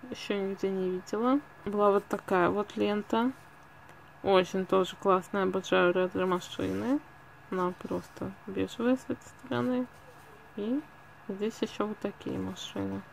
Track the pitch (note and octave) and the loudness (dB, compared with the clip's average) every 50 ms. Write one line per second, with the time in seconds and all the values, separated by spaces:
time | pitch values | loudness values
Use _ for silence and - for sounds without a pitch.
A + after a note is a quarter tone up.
0 | - - B3 - - - G#3 G3+ G3 G3 G3 F#3+ - F#3+ F#3+ F#3+ F#3 F#3 F#3 F#3 | -12 -12 -12 -10 -6 -4 -2 -2 -2 -4 -4 -2 -2 -2 0 0 -2 -2 -2 -4
1 | - - - G#3 A#3 B3 C4 C#4+ - - - - - G#3 G3+ G#3 G#3 G3+ G3 G3+ | -6 -4 -4 0 2 2 2 2 0 -6 -20 -10 -8 -4 0 4 4 6 6 4
2 | G3 - - G3 - - G3+ F3+ F3 F3 F#3+ G3+ G#3 - - G#3+ G#3 G#3 G#3 G#3 | 2 0 -6 -6 -2 0 2 4 4 4 2 0 -2 -4 -2 0 0 2 2 0
3 | G#3+ - - A3+ A#3 C4 C4 - - - - - - - - - - - - - | 0 0 2 2 2 2 -2 -4 -18 -20 -20 -20 -20 -20 -20 -20 -20 -20 -20 -20
4 | - - - - - F#3 G3 F#3 F#3 - - F#3+ F#3 - F#3+ F#3+ F#3 - - - | -20 -20 -18 -4 2 6 6 6 6 4 -2 -4 0 2 4 2 2 2 -2 0
5 | - G3 F#3 F#3+ F3+ - - G3+ F#3+ F#3 F#3 G3 F#3 - F#3 F#3 F3+ F3+ F3+ F#3 | 2 4 4 4 2 -2 -2 0 0 2 0 -2 0 2 4 4 6 6 4 4
6 | F#3 F#3 - F#3 F#3 F#3 F#3 F#3 - - - - G3 F#3 F#3+ G3 G#3+ A#3 C#4 D4 | 2 0 0 0 0 0 0 -2 -2 -6 -6 -4 -2 -2 -2 -2 0 0 0 0
7 | - - - - - - - - - - G3 F#3 F3+ F3+ F#3 - - - F#3 F3+ | -2 -8 -20 -20 -20 -20 -20 -20 -10 -6 -4 -2 -2 -2 -2 -6 -8 -6 -6 -6
8 | F3+ - - - F#3+ F#3+ G3 - - - F#3+ F#3+ F#3+ G3 - - A3+ B3 C4 C4 | -6 -8 -10 -8 -8 -8 -8 -12 -12 -8 -2 -2 -2 -2 -2 0 2 2 2 2
9 | - - B3 - - - - - - - B3+ A#3+ A#3+ B3 B3+ B3 B3+ - - - | 0 -8 -8 -8 -8 -20 -20 -20 -8 -4 -2 0 0 0 0 0 -2 -4 -8 -20
10 | - - - - - - - - - - - - G3+ A3 B3+ D4 D4+ - - - | -20 -20 -20 -20 -20 -20 -20 -20 -20 -14 -8 -6 -4 -2 -2 -2 -4 -8 -20 -20
11 | - - - - - - G3 G3 G#3 A3 - - A3+ G#3+ - - G#3 G#3+ G#3+ - | -20 -20 -20 -18 -10 -10 -6 -4 -4 -4 -2 -4 -6 -6 -2 -4 -4 -4 -4 -6
12 | - G3+ G3+ - - - G3 F#3+ F#3+ F#3+ F#3+ - - - - G3+ G3 G3 G3 G3 | -8 -8 -8 -6 -8 -6 -6 -4 -6 -6 -8 -10 -12 -10 -6 -6 -4 -4 -6 -8
13 | - - | -10 -12